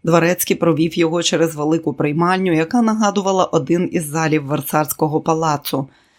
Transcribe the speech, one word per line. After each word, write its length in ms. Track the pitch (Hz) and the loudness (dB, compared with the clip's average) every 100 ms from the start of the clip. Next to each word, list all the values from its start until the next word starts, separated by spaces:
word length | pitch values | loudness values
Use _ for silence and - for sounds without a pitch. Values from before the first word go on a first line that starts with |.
Дворецький 520 | 165 165 165 180 - 180 | 2 2 2 0 -2 0
провів 420 | 170 151 165 175 | 2 2 0 0
його 240 | 160 175 | 0 0
через 320 | 170 160 160 | 0 0 0
велику 380 | 151 151 160 160 | 0 -2 0 -2
приймальню, 600 | 139 147 151 175 185 185 | -2 -2 0 0 2 2
яка 300 | 160 160 247 | 0 2 2
нагадувала 600 | 220 220 208 196 190 190 | 2 2 0 2 0 0
один 440 | 175 160 135 170 185 | 2 0 2 0 0
із 140 | 180 151 | -2 -4
залів 380 | 156 156 151 | -2 0 0
Версальського 760 | 135 151 - 156 151 - 156 151 | -2 -6 -2 -2 -2 -2 -2 0
палацу. 680 | 156 160 160 143 - 139 135 _ _ | 0 0 0 -2 -4 -6 -6 _ _